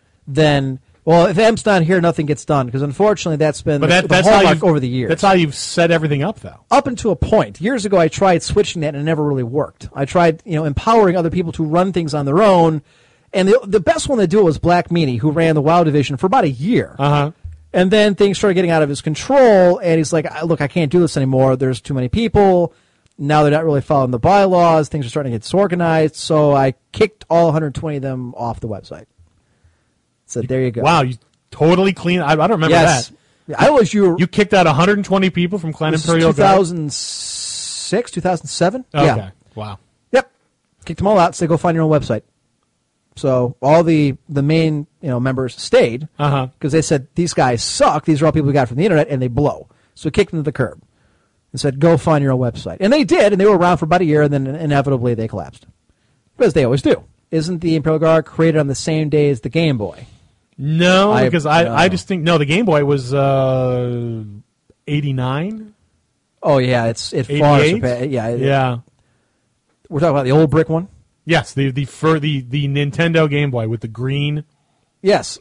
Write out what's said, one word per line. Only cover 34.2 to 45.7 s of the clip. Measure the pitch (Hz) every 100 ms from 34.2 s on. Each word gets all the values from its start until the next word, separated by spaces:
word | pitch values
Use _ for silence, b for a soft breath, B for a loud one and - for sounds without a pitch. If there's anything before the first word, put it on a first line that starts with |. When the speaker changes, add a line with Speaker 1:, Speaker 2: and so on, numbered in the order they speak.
| 175
Speaker 2:
kicked | - 208
out | 196 170
a |
hundred | 143 180 208
twenty | 196 190 190
people | 175 175 196
from | 165
Clan | 156 156
Speaker 1:
This | 156
is | 156
Speaker 2:
Imperial | 165 165
Guard? | 147
Speaker 1:
two | 196 190
thousand | 175 175 151
six, | - - - - - - - - - - 196 240
two | -
thousand | 175 175 147
seven? | - 175 254 -
Speaker 2:
Okay. | 151 139
Speaker 1:
Yeah. | 107 98 - _
Speaker 2:
Wow. | 113 104 98 _ _ _
Speaker 1:
Yep. | 247 254 _ _ _ _ _ -
Kicked | 165
them | 190
all | 214
out, | 170 -
so |
they | 165
go | 165
find | 175 160
your |
own | 160
website. | 151 - 110 - _ _ _ _ _ _ _ _ -
So | 139 127 123 -
all | 135 160
the, | 170 160 143 135 -
the | 143
main, | 143 160 160 151 147 _
you | 156
know, | 123
members | 131 131 131 -
stayed | -